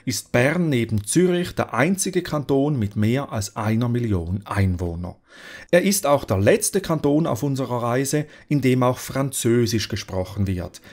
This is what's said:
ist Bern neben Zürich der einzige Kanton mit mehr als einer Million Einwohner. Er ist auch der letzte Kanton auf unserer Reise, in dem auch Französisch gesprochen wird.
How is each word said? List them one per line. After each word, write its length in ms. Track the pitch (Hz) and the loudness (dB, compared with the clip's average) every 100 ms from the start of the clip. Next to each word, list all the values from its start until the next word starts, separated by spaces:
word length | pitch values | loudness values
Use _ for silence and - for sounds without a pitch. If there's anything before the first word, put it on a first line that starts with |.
| - | -6
ist 260 | 120 - | -6 -2
Bern 380 | 120 131 165 165 | 2 2 2 0
neben 340 | 127 113 110 | 0 0 -2
Zürich 500 | - 165 185 175 175 | 0 2 4 2 -2
der 220 | - - 113 | -4 -4 0
einzige 480 | 156 196 196 180 | 0 0 -2 -2
Kanton 560 | 175 151 131 139 143 139 | -2 -4 0 2 2 0
mit 160 | 101 107 | -2 0
mehr 360 | 107 131 143 | 0 0 -2
als 240 | 120 101 - | -6 -6 -4
einer 340 | 107 113 120 | -2 0 0
Million 520 | 120 117 92 82 101 - | -2 0 -2 -2 -6 -4
Einwohner. 720 | 104 95 90 90 85 90 - _ - - - - | 0 2 2 -4 -6 -10 -14 _ -20 -20 -18 2
Er 140 | 170 | 2
ist 240 | 190 202 139 | 4 2 2
auch 160 | 143 | 2
der 160 | - 98 | 2 2
letzte 420 | 101 226 - 196 | 4 4 2 -2
Kanton 460 | - 156 143 147 160 | -2 0 2 2 2
auf 160 | 127 | -2
unserer 400 | 143 135 123 123 | -2 -4 -4 -2
Reise, 420 | 117 123 135 151 151 - - | 0 0 0 -2 -4 -10 -2
in 140 | 147 | 0
dem 200 | 127 127 | 4 4
auch 160 | 127 123 | 2 0
Französisch 880 | - 131 135 - 117 120 113 110 - | -4 -4 -4 -2 2 2 2 0 -2
gesprochen 600 | 101 - 92 92 101 98 | -6 -6 -6 -4 -2 -2
wird. 340 | 90 87 - - | -2 -6 -12 -20